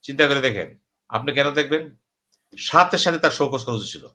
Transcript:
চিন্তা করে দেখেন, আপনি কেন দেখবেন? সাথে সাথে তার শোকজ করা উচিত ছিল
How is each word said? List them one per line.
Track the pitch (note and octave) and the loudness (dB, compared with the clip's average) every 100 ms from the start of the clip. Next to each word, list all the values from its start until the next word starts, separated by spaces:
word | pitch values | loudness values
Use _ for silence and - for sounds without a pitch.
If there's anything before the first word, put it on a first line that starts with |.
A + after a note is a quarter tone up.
| - | -12
চিন্তা | C#3 D3 | 0 2
করে | C#3 C3 | 4 0
দেখেন, | G2 E2 - _ _ _ | -2 -8 -12 _ _ _
আপনি | A2+ C3 C#3+ | -8 -4 2
কেন | C#3+ C#3+ | 2 2
দেখবেন? | C#3+ D#3 D#3+ _ _ _ _ _ _ - | 0 -2 -4 _ _ _ _ _ _ -14
সাথে | - D#3+ F3+ F3 | 2 4 4 2
সাথে | F3+ E3 | 0 2
তার | D#3+ - | 0 0
শোকজ | C#3+ B2+ | -2 -2
করা | A#2 A2+ | -4 -6
উচিত | F#2+ | -6
ছিল | G#2 - | -14 -20